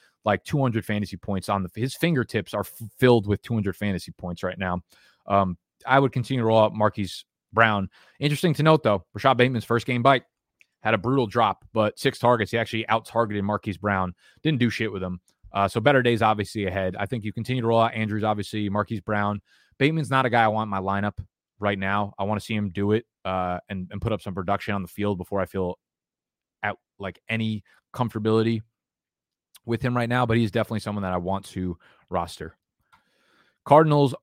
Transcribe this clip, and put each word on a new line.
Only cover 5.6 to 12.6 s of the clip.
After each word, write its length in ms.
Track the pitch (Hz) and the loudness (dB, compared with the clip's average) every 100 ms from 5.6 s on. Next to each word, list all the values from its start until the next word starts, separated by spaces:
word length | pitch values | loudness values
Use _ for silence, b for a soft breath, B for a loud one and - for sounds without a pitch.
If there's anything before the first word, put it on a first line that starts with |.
| _ _ - | _ _ 2
I 140 | 131 | 4
would 120 | 139 | 4
continue 300 | 127 113 135 | 0 -2 -2
to 60 | 110 | 2
roll 140 | 113 | 4
out 140 | 107 107 | 4 2
Marquise 480 | 107 - 95 - - _ _ | 0 0 -6 -8 -18 _ _
Brown. 360 | 110 113 104 95 b b b | 2 4 4 -2 b b b
Interesting 340 | 147 147 180 147 | -2 2 2 4
to 80 | |
note, 200 | 156 156 | 4 4
though, 220 | 117 101 - 104 | 4 0 -2 0
Rashad 200 | 135 123 | 2 4
Bateman's 280 | 127 123 - | 4 2 0
first 200 | 117 - | -2 0
game 180 | 123 | 2
bite 200 | 123 131 - _ _ _ _ _ | 4 4 0 _ _ _ _ _
had 120 | 113 | -2
a 40 | 110 | 0
brutal 280 | 101 135 113 | 2 0 0
drop, 400 | 117 110 95 - | 2 2 0 -4
but 240 | 110 107 - | 0 0 0
six 220 | 135 - | -2 2
targets. 320 | 120 120 101 | 4 4 2
He 60 | |
actually 300 | 117 | -2